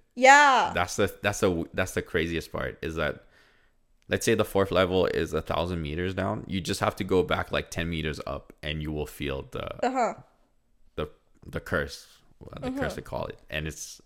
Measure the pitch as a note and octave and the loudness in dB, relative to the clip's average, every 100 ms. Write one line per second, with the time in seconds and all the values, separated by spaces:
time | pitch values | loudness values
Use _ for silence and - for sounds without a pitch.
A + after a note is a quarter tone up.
0 | _ A#3+ C4 C#4+ D4 B3 D#3+ E2+ F2 - | _ 6 8 10 8 6 2 0 -2 0
1 | G2 - G2+ G2+ G2+ E2+ - - F#2 F#2 | 0 0 -2 2 2 2 -2 -4 -2 -4
2 | - E2+ E2 E2 - D#2+ C2 - D#2 D#2+ | -2 -2 0 -2 -4 -6 -8 -6 -6 -2
3 | D2+ - - _ _ _ _ _ _ _ | -2 -4 -12 _ _ _ _ _ _ _
4 | - A#2 - A2 G#2 G2 F#2+ F2 F#2 F#2 | -4 0 2 2 2 2 4 4 4 4
5 | E2+ - D#2+ D#2 - - F2 F2 D2 D#2 | 4 2 0 -2 -2 -2 -2 -2 -4 -4
6 | F#2 F#2+ G2 G#2+ - F#2 E2+ F#2+ G#2+ - | -4 -2 -2 -4 -4 -4 -2 -2 -2 -2
7 | F#2 F#2 E2+ E2 - D2 - - E2+ E2 | 2 2 4 0 0 -4 -4 -4 -4 -2
8 | D#2 D2 - C#2 - - D2+ D#2 D2+ D2+ | -2 -4 -6 -8 -10 -12 -8 -6 -4 -4
9 | C#2+ - C#2+ C2+ C2+ - - - B3 C4 | -6 -6 -6 -6 -6 -8 -8 -4 -2 0
10 | G#3+ - - _ _ _ _ _ - - | -2 -2 -14 _ _ _ _ _ -12 -8
11 | D2+ - _ _ - D#2+ - E2 C#2+ - | -8 -10 _ _ -12 -10 -4 -2 -2 -8
12 | - - _ _ - - B3+ C4 - - | -18 -20 _ _ -18 -10 -8 -4 -4 -6
13 | - - - - - D#2 D#2 - - - | -8 -6 -6 -10 -10 -6 -6 -8 -14 -16